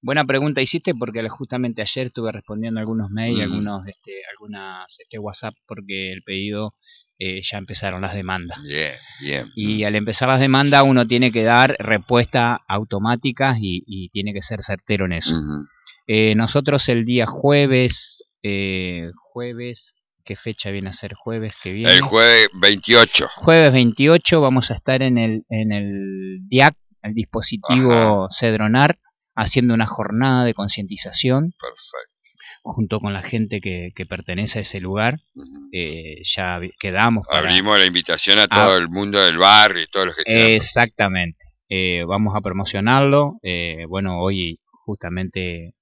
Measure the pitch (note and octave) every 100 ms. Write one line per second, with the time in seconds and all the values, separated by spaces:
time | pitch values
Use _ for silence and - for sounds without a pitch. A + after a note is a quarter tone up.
0 | A#2+ D3 C#3 C3+ D3 C#3 C3 E3+ - C#3
1 | A2+ A2+ A2+ - C3 B2+ B2+ A2+ G#2+ -
2 | B2+ - A2+ G#2+ - G#2+ A2+ A2+ G#2+ A2+
3 | G2+ G#2 A2+ A#2 G#2 F2+ G#2 G2+ G2 F#2+
4 | - G2 F#2+ G2+ G#2 G#2 F#2+ F#2 F#2 -
5 | _ A2+ A2 - A2+ - _ G#2 G2 G2
6 | F#2 F#2+ - F#2+ G2+ G#2 G#2+ _ _ _
7 | _ _ F#2+ F#2 G2 G#2 F#2+ G#2 G2+ F#2
8 | F#2+ G2+ F#2 F#2 F2 D#2+ D2 D2 D2+ B1
9 | - - C#2+ C#2+ B1 - G#2 G#2+ G#2 G#2+
10 | G#2 G#2 B2+ C3 C3+ C3+ C#3+ C#3+ C#3 B2+
11 | A#2 A#2+ B2 A2+ A2 A#2+ C3 - G#2+ G#2+
12 | - A#2+ A#2+ C3 A#2 A#2+ _ G2 G#2+ G2+
13 | G#2+ A#2+ C#3 A#2+ C3+ A#2 G2+ F2+ - F#2+
14 | F#2 G#2 G2+ G2+ - G#2+ - F#2+ _ G#2
15 | F#2+ E2+ D#2+ D#2+ D2+ D2 D2 _ _ _
16 | - A2 A2 G#2+ A2+ C#3+ C#3+ C#3 - A#2+
17 | A#2 B2 A2 - C#3 C#3+ C#3 C3 B2+ -
18 | - - - _ G#2+ G2 G2 F#2 F2+ E2+
19 | E2 - _ A#2+ B2 A#2 A#2+ A#2 _ _
20 | _ _ - G2+ - G#2+ G#2 G2 F#2+ F2+
21 | G2+ G2+ - A2+ A2 - F#2+ G2 A2+ F#2
22 | - A2 A#2 A#2 A2 F#2 G2 G#2 - A#2
23 | A2+ - - - - E3 D#3 C3 A#2+ A2
24 | C#3 E3 - E3 C#3 B2+ - A#2 - C3
25 | C3 B2 A2+ A2 - A2 G#2+ G#2 G2+ G2
26 | G2 F#2+ F#2+ F#2+ F#2+ B2+ C#3 D3+ _ _
27 | G#2+ A2 G#2+ - G#2+ A2 - B2+ C3 A#2
28 | A2 G#2 F#2+ - A#2 A2 G#2+ A#2+ C#3+ -
29 | _ _ _ - G#2+ - A#2+ A2+ A2 -
30 | G2+ G#2+ C3+ B2+ A#2+ A2 G2+ - G2 G#2
31 | G2 - B2+ C3 E3 - B1+ B1 - B1+
32 | - _ _ _ - - - - G#2 G#2+
33 | G2+ G2 F2+ A#2 G#2+ G#2 G2 F2+ F2 -
34 | F2+ F#2 - F2+ G#2+ A2+ G2+ G2 F2+ G2
35 | A2+ D3+ _ - - - - F#2 E2 D#2+
36 | D#2+ D2+ - - F#2 F2+ F2+ _ G2 F#2
37 | A2+ A2+ F#2 D2+ D#2 F2+ G2 G#2 F#2 F2+
38 | E2 D#2+ - G2+ G2+ G2+ G#2+ F#2 E2+ F2+
39 | G2+ G2+ F#2 E2 F#2+ G#2+ G#2+ F2+ D#2+ G2
40 | F#2 E2 - A2+ A2+ A2 - - A#2 _
41 | G#2 F#2 F2 D#2+ _ _ _ F#2+ F#2 F2
42 | E2+ G2 G#2+ G#2 G2 F#2+ F#2+ G2 G#2 C3
43 | C#3 C#3 C#3+ G#3 F#2+ F2 E2+ D#2+ E2 F#2
44 | G2 F2 F#2 G2 E2+ D#2+ _ _ - G2+
45 | F2 F2+ F#2 F#2+ F2+ E2+ E2+ _